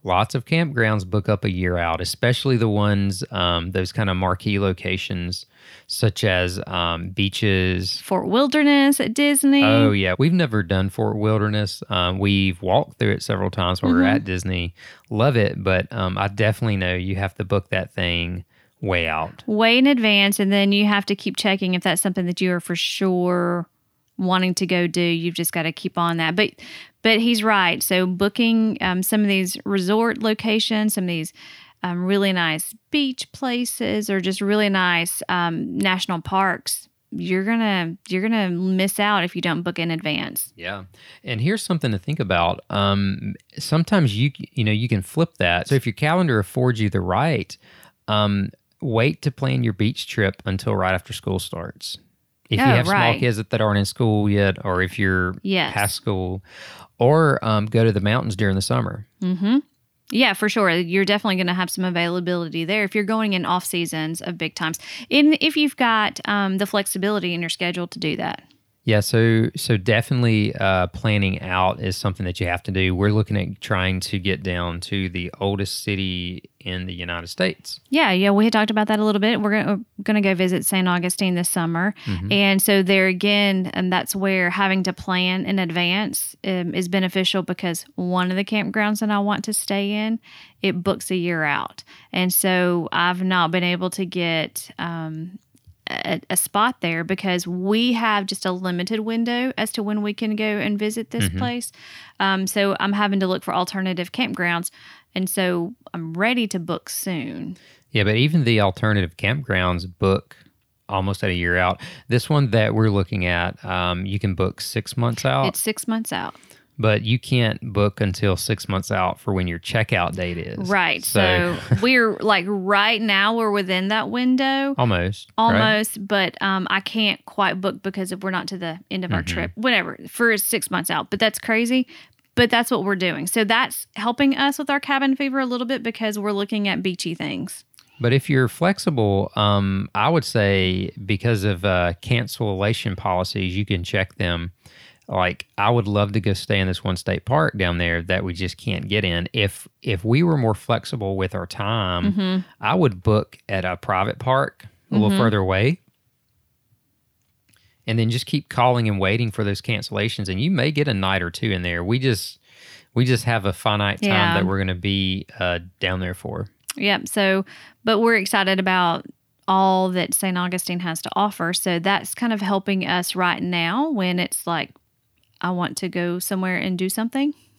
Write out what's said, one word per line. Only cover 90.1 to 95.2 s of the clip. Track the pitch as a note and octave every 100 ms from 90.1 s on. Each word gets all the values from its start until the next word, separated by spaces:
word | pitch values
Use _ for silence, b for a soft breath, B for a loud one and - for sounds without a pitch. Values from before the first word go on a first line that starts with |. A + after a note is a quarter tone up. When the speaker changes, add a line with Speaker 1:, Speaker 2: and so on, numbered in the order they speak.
| A3+ B B B B
Speaker 2:
it | G3 F3
books | F3+ - -
a | F#3
year | F3 E3
out. | D3+ C#3+ - - - B B
And | - F3+
so | - G3 F#3 F3+ F3 D#3+
I've | - F3 F3+
not | F#3 F#3 E3
been | F3+
able | F3+ F3 F3+
to | F#3 F3+
get, | F3+ E3+ D#3+ - - - -
um, | E3+ E3 D#3+ D#3